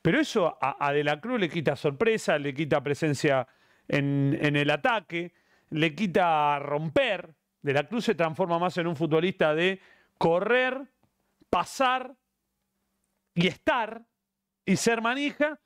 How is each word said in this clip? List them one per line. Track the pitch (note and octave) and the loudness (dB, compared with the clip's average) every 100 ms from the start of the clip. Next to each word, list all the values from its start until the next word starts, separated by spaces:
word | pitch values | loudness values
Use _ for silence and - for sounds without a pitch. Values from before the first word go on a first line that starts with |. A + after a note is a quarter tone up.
Pero | E3 B3 | 2 2
eso | D#4 A3 D#3+ - | 0 0 0 0
a, | C3 - | -4 -2
a | C#3+ | 0
De | D3 | 0
la | D3 D3+ | 0 -2
Cruz | A3+ A#3+ | -4 -2
le | E3+ | -2
quita | D#3+ D3+ C#3 | 0 -2 0
sorpresa, | D#3 C#3 A3 A3 - D#3 | -4 0 0 0 0 -2
le | C#3+ | -2
quita | C3 D#3 D3 | -4 0 0
presencia | C3+ C#3 D#3+ C#3 D3+ C3+ A#2+ _ _ _ - | 0 -2 0 0 2 2 -2 _ _ _ -2
en, | C#3+ C#3 C#3 C#3 D#3 | 0 2 2 2 2
en | D3+ D3 | 0 2
el | D3 | 0
ataque, | D3 B3+ A3+ D#3+ E3+ F3 _ _ _ _ | 0 0 -2 -4 -10 -10 _ _ _ _
le | D#3 D#3+ | -2 -2
quita | C#3+ G#3 F#3+ F3 D#3 D3 D3 | 0 0 2 2 4 2 0
romper. | C#3 D3 D#3+ C#4 C4 F3+ - _ _ _ | -2 -4 0 0 0 -2 -8 _ _ _
De | - | -2
la | C3+ | 0
Cruz | B3 A#3+ G#3 | 0 -4 -2
se | E3+ | 0
transforma | E3 D#3 F#3 E3+ | -2 0 -2 0
más | F3+ F3 | 0 -2
en | E3+ | -4
un | D3 | -2
futbolista | E3 D#3+ F3+ F#3 D#3+ | 0 2 0 2 0
de | D#3 F3+ F#3+ _ _ _ _ | 2 0 -2 _ _ _ _
correr, | E3 E3+ G#3 B3 B3+ B3+ C#4 _ _ _ _ _ _ | 2 2 2 2 0 -4 -12 _ _ _ _ _ _
pasar | F3+ E3+ - B3 B3+ B3+ C4 _ _ _ _ _ _ _ _ _ _ _ - | -2 -2 0 0 0 -6 -18 _ _ _ _ _ _ _ _ _ _ _ 0
y | F3 | 0
estar | - - C4 A3 A3+ _ _ _ _ _ _ - | 0 -2 -2 -4 -10 _ _ _ _ _ _ 0
y | F#3 | 2
ser | A#3 A3+ | 2 2
manija | A3+ C4 C#4+ - D4 D4 | 0 -2 -4 0 -2 -2